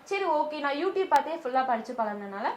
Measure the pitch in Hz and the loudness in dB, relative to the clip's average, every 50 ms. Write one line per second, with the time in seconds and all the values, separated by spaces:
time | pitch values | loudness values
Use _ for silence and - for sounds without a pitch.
0 | _ - 392 392 392 349 311 302 - - 302 302 285 285 277 285 339 381 - 381 | _ -4 -2 -2 2 2 2 2 2 0 -2 -4 -2 -2 -2 0 0 0 0 0
1 | 381 - 311 277 277 302 320 339 - 254 254 262 262 262 240 220 233 - 247 240 | 2 4 4 4 4 2 -6 -4 -4 0 2 2 2 2 0 0 -2 -6 -2 -2
2 | 220 214 208 208 202 196 196 202 226 330 494 | -2 -2 -2 -6 -8 -8 -8 -4 -4 -4 -4